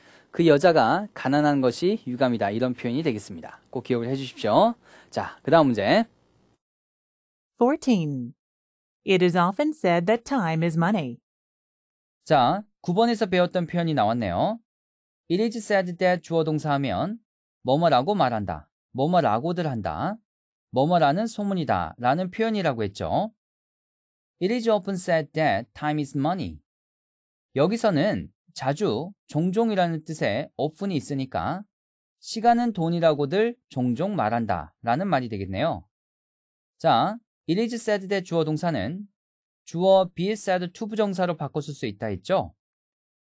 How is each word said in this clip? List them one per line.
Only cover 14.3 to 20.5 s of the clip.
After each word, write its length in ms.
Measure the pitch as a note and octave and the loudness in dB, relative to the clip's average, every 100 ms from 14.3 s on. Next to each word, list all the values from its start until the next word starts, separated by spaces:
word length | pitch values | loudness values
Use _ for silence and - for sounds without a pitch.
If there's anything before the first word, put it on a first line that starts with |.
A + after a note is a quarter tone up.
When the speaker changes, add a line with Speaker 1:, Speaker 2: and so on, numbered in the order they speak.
| F2 D#3+ A3+ _ _ _ _ _ _ - | 0 -2 -4 _ _ _ _ _ _ -4
Speaker 1:
It 100 | F3 | 0
is 160 | A3+ A3+ | 0 -2
said 400 | - G3+ F3+ E3+ | 0 0 0 0
that 240 | F#3 F3+ | 2 2
주어 220 | - E3 | 0 -2
동사하면 760 | D#3+ D#3 D3+ C#3 C3+ F#2 D#3+ A3+ _ _ _ _ | 0 -2 0 -2 0 -2 -4 -6 _ _ _ _
뭐뭐라고 500 | B2 C#3+ E3+ C3 D3 | 0 2 4 4 2
말한다, 560 | G3+ C3+ A2+ F#2+ D#2 - _ _ | 2 2 0 -4 -8 -12 _ _
뭐뭐라고들 760 | A#2+ D3 F3+ C3 A2 D3+ F3 D#3+ | -4 2 2 2 2 -2 -2 -4
한다, 500 | A#2+ F2 D#2 D3+ A3+ _ _ _ | -4 -6 -4 -6 -6 _ _ _